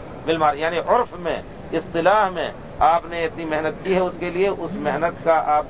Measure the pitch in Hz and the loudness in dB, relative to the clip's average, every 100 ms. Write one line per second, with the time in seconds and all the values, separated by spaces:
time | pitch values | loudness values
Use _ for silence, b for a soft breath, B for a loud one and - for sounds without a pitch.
0 | - - 143 165 156 143 160 170 170 233 | -14 -8 -2 2 2 2 0 0 2 2
1 | 240 175 170 117 - - - 165 156 170 | 2 -4 -4 -4 -6 -14 -6 -6 -2 2
2 | 170 214 196 175 123 - - - 151 170 | 4 4 2 0 -6 -6 -10 2 4 4
3 | 165 170 160 165 165 156 156 156 185 185 | 0 -4 -4 -4 -4 -2 -2 -4 0 2
4 | 180 175 175 175 196 190 165 143 147 135 | 2 -2 -4 0 0 0 -6 -4 -2 0
5 | 170 170 165 160 - 151 | -2 0 2 2 4 2